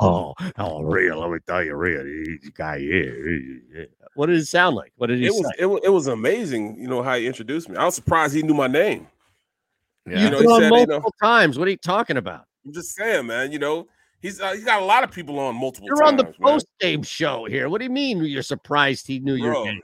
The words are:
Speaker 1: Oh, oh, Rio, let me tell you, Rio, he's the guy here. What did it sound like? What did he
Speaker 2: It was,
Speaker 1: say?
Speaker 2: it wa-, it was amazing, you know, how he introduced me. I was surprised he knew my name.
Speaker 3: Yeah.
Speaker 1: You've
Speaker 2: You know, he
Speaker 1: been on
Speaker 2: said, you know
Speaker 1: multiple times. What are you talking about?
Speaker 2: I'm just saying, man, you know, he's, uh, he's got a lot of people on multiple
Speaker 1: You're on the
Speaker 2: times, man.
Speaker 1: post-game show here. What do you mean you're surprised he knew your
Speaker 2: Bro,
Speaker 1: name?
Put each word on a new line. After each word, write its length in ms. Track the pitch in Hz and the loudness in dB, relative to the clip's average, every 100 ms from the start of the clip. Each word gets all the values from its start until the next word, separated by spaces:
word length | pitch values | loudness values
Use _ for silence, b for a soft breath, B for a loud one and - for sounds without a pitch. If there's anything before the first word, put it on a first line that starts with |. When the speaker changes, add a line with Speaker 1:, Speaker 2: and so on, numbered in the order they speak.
Speaker 1:
Oh, 340 | 104 87 78 69 185 - | 2 2 -2 -8 -10 -6
oh, 240 | 95 78 | -8 -6
Rio, 380 | 78 95 90 78 | -2 0 0 -2
let 100 | 85 | -6
me 80 | 82 - | -6 -4
tell 160 | 90 | -4
you, 120 | 82 71 | -4 -4
Rio, 280 | 87 78 | -4 -4
he's 360 | 69 76 78 80 | -8 -10 -10 -12
the 80 | 71 | -16
guy 260 | - 78 73 | -10 -8 -8
here. 1040 | 71 90 67 60 76 82 65 64 62 78 80 _ - | -2 -2 -2 -6 -6 -6 -8 -16 -18 -18 -18 _ -16
What 120 | - 151 | -4 0
did 120 | 170 | 0
it 80 | 147 | 0
sound 280 | 175 180 117 | 2 2 0
like? 160 | 69 _ | -6 _
What 120 | 120 | -2
did 100 | 123 | 0
he 60 | 135 | 0
Speaker 2:
It 60 | |
was, 100 | 220 156 | 0 -2
Speaker 1:
say? 60 | - | -2
Speaker 2:
it 80 | 185 | -2
wa-, 140 | 190 | 2
it 60 | 170 | 2
was 160 | 196 135 | 2 2
amazing, 720 | 117 117 220 196 120 104 107 | 0 0 0 -2 -4 -6 -8
you 100 | 123 | -6
know, 140 | 127 | -4
how 140 | 127 127 | -2 -2
he 100 | 117 | -2
introduced 420 | 131 110 151 165 | -6 -6 -8 -6
me. 80 | 90 | -2
I 80 | |
was 100 | 269 | -2
surprised 400 | - - 165 151 | 0 2 2 2
he 80 | 147 | 2
knew 120 | 156 | 2
my 120 | 147 131 | 2 2
name. 380 | 139 208 120 78 _ _ _ _ _ _ _ _ _ - | 2 2 0 -8 _ _ _ _ _ _ _ _ _ -6
Speaker 3:
Yeah. 140 | 90 | 2
Speaker 1:
You've 20 | |
Speaker 2:
You 80 | - | 2
know, 60 | 143 | 6
he 40 | |
Speaker 1:
been 60 | 233 | 6
on 80 | 233 | 8
Speaker 2:
said, 40 | |
you 60 | 220 | 8
know 160 | 233 240 | 6 6
Speaker 1:
multiple 280 | 147 220 - | 2 -2 0
times. 360 | 214 233 175 127 | 4 4 4 2
What 100 | 185 | -2
are 20 | |
you 40 | 190 | -2
talking 400 | 170 196 214 139 | -2 -2 0 -4
about? 280 | 95 82 - _ 135 | -4 -10 -18 _ -16
Speaker 2:
I'm 60 | |
just 220 | 156 165 | -12 -12
saying, 320 | - 220 190 120 | -6 -2 -2 -2
man, 260 | 117 135 | -4 -4
you 60 | 147 | -4
know, 280 | 143 160 170 _ _ _ | -4 -4 -6 _ _ _
he's, 180 | 180 185 | -12 -8
uh, 120 | 190 | -6
he's 120 | 202 | -4
got 180 | 220 214 | 0 0
a 20 | |
lot 180 | 190 233 | 4 4
of 80 | 262 | 4
people 280 | - 147 143 | -4 -8 -4
on 160 | 135 117 | -4 -4
multiple 300 | 131 - 208 | -6 -8 -2
Speaker 1:
You're 160 | 294 | 6
on 120 | 302 269 | 6 6
the 80 | |
Speaker 2:
times, 120 | 196 156 | 2 2
man. 140 | 185 | 2
Speaker 1:
post-game 480 | 302 - _ 185 151 | 2 0 _ -2 -2
show 440 | 143 - 156 127 110 | -6 -4 -2 -2 -4
here. 220 | 131 131 | -4 -2
What 80 | 196 | -4
do 60 | |
you 60 | 254 | -4
mean 320 | 262 277 202 | -2 -2 -2
you're 180 | 156 139 | -2 -4
surprised 640 | - 139 - 147 139 127 - | -6 -8 -2 2 2 0 -6
he 120 | 135 | -6
knew 160 | 135 | -2
your 180 | 135 120 | -2 0
Speaker 2:
Bro, 120 | 123 | -2
Speaker 1:
name? 160 | 104 104 | -4 -8